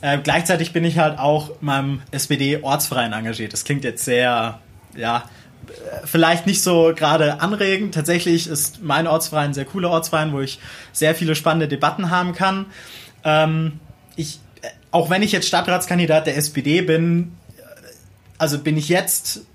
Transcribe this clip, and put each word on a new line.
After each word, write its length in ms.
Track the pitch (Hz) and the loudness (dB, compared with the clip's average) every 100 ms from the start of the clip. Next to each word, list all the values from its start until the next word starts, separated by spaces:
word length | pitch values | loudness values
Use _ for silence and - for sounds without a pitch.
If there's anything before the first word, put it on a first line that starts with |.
Äh, 160 | 143 143 | 0 0
gleichzeitig 560 | 143 143 170 175 165 | 2 0 2 0 0
bin 100 | 170 | 0
ich 140 | 170 165 | 0 2
halt 220 | 156 151 | 2 2
auch 300 | 139 151 147 | 2 2 -2
in 60 | - | -8
meinem 400 | 147 139 139 139 - | -2 -2 -2 -4 -6
S-P-D-Ortsverein 1000 | 139 - 139 139 147 135 143 - 127 117 | -8 -2 0 0 -2 0 -2 0 -2 -2
engagiert. 400 | 107 113 110 107 | -4 -6 -6 -8
Das 120 | - - | -8 -4
klingt 180 | 143 | -4
jetzt 200 | 123 113 | -4 -6
sehr, 560 | - 120 123 120 113 113 - - - - | 0 2 2 2 -2 -6 -18 -20 -20 -8
ja, 280 | 113 120 - - - - - - - - 147 | -4 -4 -6 -20 -20 -20 -20 -18 -14 -12 -2
vielleicht 420 | 165 165 170 190 | 4 4 4 0
nicht 160 | 196 | 0
so 280 | - 170 165 165 | 4 6 6 4
gerade 440 | 147 160 151 151 | 2 4 2 0
anregend. 540 | 170 208 196 190 208 | -4 0 0 0 -2
Tatsächlich 540 | 165 151 175 175 165 165 | -2 0 0 2 0 0
ist 360 | 147 - - | -4 -4 -6
mein 220 | 160 143 165 | -2 0 2
Ortsverein 460 | 160 160 156 143 | 0 0 -2 -2
ein 20 | |
sehr 120 | 139 139 | -4 -6
cooler 260 | 190 175 | -4 0
Ortsverein, 420 | 160 160 156 156 | 0 0 -2 -2
wo 80 | 139 | -4
ich 180 | 135 - - - - | -6 -8 -16 -18 -12
sehr 220 | - 156 | 0 0
viele 220 | 160 170 156 | 2 0 0
spannende 320 | - 160 151 | 2 2 0
Debatten 420 | 139 143 170 180 | 0 0 0 -2
haben 240 | 180 180 | 0 -2
kann. 320 | 170 190 190 196 - - - - - | 0 0 0 -8 -16 -20 -20 -20 -6
Ähm, 560 | 156 156 156 160 160 151 - - _ - | 2 4 4 2 -2 -6 -18 -20 _ -10
ich, 240 | 156 - - - | -10 -10 -20 -18
äh, 60 | - - _ | -18 -18 _
auch 220 | 170 165 | 0 2
wenn 100 | 185 | 2
ich 100 | 208 | 2
jetzt 160 | 196 - | 0 2
Stadtratskandidat 760 | 170 170 180 - 180 170 156 156 | 0 2 0 0 0 4 4 2
der 100 | 143 | -2
S 140 | 147 | -2
P 120 | - | -2
D 200 | 131 165 | 0 2
bin, 520 | 180 160 170 170 170 - - - | 2 2 2 2 -2 -8 -20 -20
äh, 40 | - - - - - - _ - | -20 -20 -20 -20 -20 -20 _ -2
also 220 | - 143 | -2 0
bin 180 | 151 156 | 0 -2
ich 120 | 147 | 2
jetzt 520 | 175 196 - - - - | 0 0 -4 -4 -10 -14